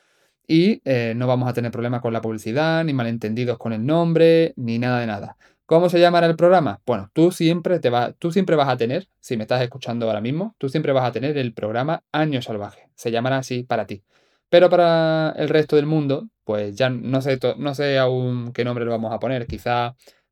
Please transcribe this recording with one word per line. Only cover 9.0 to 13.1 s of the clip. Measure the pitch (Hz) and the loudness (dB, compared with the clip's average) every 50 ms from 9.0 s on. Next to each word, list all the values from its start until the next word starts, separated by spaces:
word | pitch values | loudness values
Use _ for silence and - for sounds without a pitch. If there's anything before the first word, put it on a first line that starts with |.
| 185 _ _ _ | -6 _ _ _
si | _ - 127 | _ -6 -6
me | 110 110 | -6 -2
estás | - 123 127 123 | -2 -2 -2 -2
escuchando | 123 - 127 - 123 117 117 113 | -4 -6 -10 -10 -8 -6 -2 -2
ahora | 110 107 104 | -2 -2 -2
mismo, | 107 120 143 160 196 220 _ - | -2 -4 -4 -4 -6 -8 _ -8
tú | - 135 | -8 -4
siempre | - 160 151 147 135 | -4 -2 -2 0 0
vas | 131 131 | 0 0
a | 120 120 | 0 -2
tener | 113 123 147 151 143 | -2 -4 -2 -2 -2
el | 127 120 - | -4 -4 -6
programa | - - 107 110 117 135 151 170 - _ _ - | -6 -6 -4 -2 -2 -2 -2 -4 -6 _ _ -2
Año | 151 156 156 143 123 - | -2 -2 0 -2 -4 -6
Salvaje. | - 113 101 101 - - _ _ _ _ | -6 -8 -8 -10 -10 -14 _ _ _ _
Se | - - 120 | -8 -6 -2